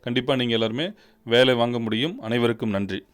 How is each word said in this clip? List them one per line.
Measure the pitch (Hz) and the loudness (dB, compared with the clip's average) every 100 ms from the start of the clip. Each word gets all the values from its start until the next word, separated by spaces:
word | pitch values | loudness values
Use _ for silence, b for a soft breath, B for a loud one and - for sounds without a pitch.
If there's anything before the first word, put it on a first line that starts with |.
கண்டிப்பா | 120 123 127 135 | -2 -2 0 -2
நீங்க | 123 113 | 0 0
எல்லாருமே | 113 117 180 - b b - | 0 -2 -6 -10 b b 2
வேலை | 117 131 120 | 4 6 4
வாங்க | 120 120 | 0 0
முடியும். | 113 110 147 240 | -2 -2 -4 -6
அனைவருக்கும் | 110 120 117 113 113 98 | -4 0 0 0 -2 -2
நன்றி. | 98 95 - | -4 -6 -10